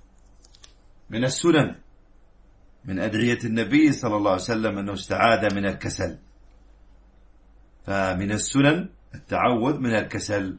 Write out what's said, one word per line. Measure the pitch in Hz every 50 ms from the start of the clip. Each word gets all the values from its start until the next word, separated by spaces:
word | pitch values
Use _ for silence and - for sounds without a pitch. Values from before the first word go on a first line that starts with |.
| - _ _ _ - - - - - _ - _ - - - _ _ - _ - - -
من | 107 113 127
السنن، | 135 - - - 170 160 151 120 90 - - - - _ _ _ _ _ _ _ _ _ _ _ _ _ _ - - _ _ -
من | 95 95 90
أدعية | 92 110 104 110 117 120 120 120 123
النبي | 110 110 117 113 101 135 151 156 147
صلى | 135 - - 117 107
الله | 104 101 104
عليه | 110 110
وسلم | - - 117 110 110 107 98
أنه | 98 101 101 98
استعاذ | 92 - - 98 98 110 117 113 - 107 104 98
من | 101 98
الكسل، | 98 98 - - 98 - - 95 87 - - - _ _ _ - - - - - - - _ - - - - _ _ _ _ - - _ _ _ _ - - _ _ _ _ -
فمن | 98 98 98 95 95 92 90 101 101
السنن | 107 107 - - - 135 139 143 160 180 180 - - - _ _ -
التعوذ | - - - 98 87 92 123 123 113 117 139 151 -
من | 131 120 113
الكسل. | 104 101 - - 104 - - 104 101 98 92 90